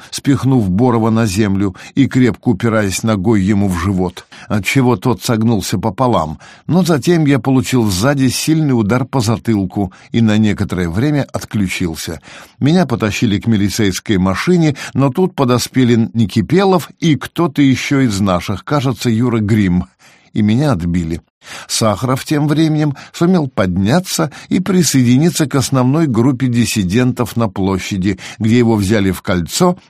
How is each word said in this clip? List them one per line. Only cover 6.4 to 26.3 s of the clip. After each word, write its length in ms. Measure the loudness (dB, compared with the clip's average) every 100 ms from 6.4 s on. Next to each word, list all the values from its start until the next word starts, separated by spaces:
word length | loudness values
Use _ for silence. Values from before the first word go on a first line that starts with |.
| -16 -12 -2
но 160 | 0
затем 420 | 2 0 2 2
я 140 | 2 0
получил 500 | 2 0 2 0 0
сзади 380 | 0 0 2 0
сильный 440 | 0 0 0 2
удар 340 | 2 2 0 -2
по 140 | -2
затылку 760 | -2 -2 0 -2 -2 -4 -6 -8 -4
и 100 | 0
на 160 | 2 2
некоторое 540 | 2 0 -4 -4 -4
время 360 | -2 -2 -2 -4
отключился. 880 | -8 -6 -4 -4 -4 -6 -6 -10 -12 -16 -20 -18 -4
Меня 260 | 0 2
потащили 540 | 0 -2 -2 0 0 0
к 80 | 0
милицейской 720 | 0 0 0 -2 -2 -2 0
машине, 580 | 0 0 0 2 2 -2 -6
но 160 | -2 0
тут 260 | 0 -2
подоспели 760 | 0 0 0 0 0 2 2 0
Никипелов 800 | 0 0 0 0 2 2 0 -2 -4
и 160 | 0
кто-то 480 | 0 -2 -4 -2 2
еще 380 | 2 2 0 0
из 200 | 0 0
наших, 420 | 0 0 -2 -8
кажется, 460 | -4 -2 -2 -2 -2
Юра 300 | 0 0 0
Грим, 480 | 0 2 2 0 -2 _ -20 _ _
и 80 | -2
меня 300 | 0 2 0
отбили. 500 | 0 -2 -2 -4 -6 -12 _ -20 -18 -8
Сахаров 580 | -2 0 0 -2 -4
тем 220 | -2 -2 2
временем 480 | 2 2 2 -2 -4 -10
сумел 360 | -2 2 2 0
подняться 840 | -2 0 0 2 0 0 -4 -4 -6 -4
и 120 | -2
присоединиться 880 | 0 0 2 2 4 4 2 0 -2
к 80 | -2
основной 500 | 0 0 2 0 0
группе 400 | 2 0